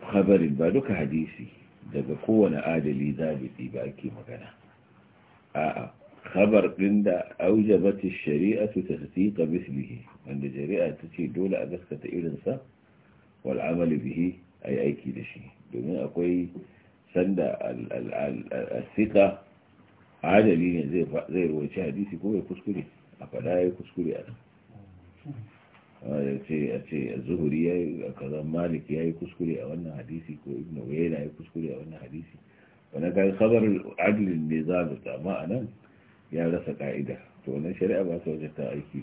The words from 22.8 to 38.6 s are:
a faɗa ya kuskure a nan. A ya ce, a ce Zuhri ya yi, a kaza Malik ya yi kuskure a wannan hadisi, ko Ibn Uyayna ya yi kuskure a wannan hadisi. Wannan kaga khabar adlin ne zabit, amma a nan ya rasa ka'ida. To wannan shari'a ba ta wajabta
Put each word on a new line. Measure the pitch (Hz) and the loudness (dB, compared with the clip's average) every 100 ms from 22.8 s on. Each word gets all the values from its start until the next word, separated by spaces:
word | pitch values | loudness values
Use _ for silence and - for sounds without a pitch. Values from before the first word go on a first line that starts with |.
| 73 - _ - | -6 -12 _ -18
a | - | -12
faɗa | - 69 90 | -6 -2 2
ya | 90 | 2
kuskure | 90 - - 82 - | 0 -10 -6 -4 -4
a | - | -8
nan. | 120 _ _ _ - - 92 - - 151 120 104 - _ - _ - | -16 _ _ _ -20 -20 -20 -20 -20 -14 -14 -14 -20 _ -20 _ -16
A | 60 73 | -6 -2
ya | 69 69 | -2 -2
ce, | 67 78 71 | -4 -2 -2
a | - - | -4 -6
ce | 76 62 - | -6 -4 -6
Zuhri | 62 87 76 76 85 | -4 0 0 2 2
ya | |
yi, | 90 85 85 | 2 -2 -4
a | - 67 | -8 -8
kaza | 69 76 | -8 -6
Malik | 76 82 87 80 76 | -4 -2 0 -2 -4
ya | 76 | -2
yi | 82 | -2
kuskure | 82 87 - 82 76 | -2 -8 -4 -2 -2
a | 69 | -4
wannan | 82 82 | -8 -8
hadisi, | 73 60 82 - 73 | -10 -10 -10 -10 -14
ko | 71 | -10
Ibn | 64 82 78 | -10 -8 -10
Uyayna | 62 76 85 78 | -6 0 0 0
ya | 73 | -6
yi | - | -10
kuskure | 80 82 80 | -12 -8 -6
a | 67 | -6
wannan | 78 78 | -10 -14
hadisi. | 64 76 82 - _ _ - _ _ | -14 -14 -14 -18 _ _ -20 _ _
Wannan | 71 85 | -4 -2
kaga | 90 98 95 | 4 4 6
khabar | 110 117 107 98 - - | 6 6 6 2 -2 0
adlin | 92 104 98 85 78 | 2 4 2 0 0
ne | 80 | 0
zabit, | 78 90 80 67 - | 2 2 0 -4 -8
amma | 65 85 95 | -6 -4 -4
a | 82 | -2
nan | 120 107 - - _ _ _ - | -4 -4 -10 -20 _ _ _ -10
ya | 80 82 | -2 0
rasa | 76 - | 0 -4
ka'ida. | - 69 64 69 69 - - | -6 -6 -4 -6 -8 -12 -16
To | - | -8
wannan | 67 80 92 | -6 -4 -2
shari'a | 95 95 | 0 2
ba | 92 82 | 0 -2
ta | - | -4
wajabta | 78 76 - | -6 -8 -8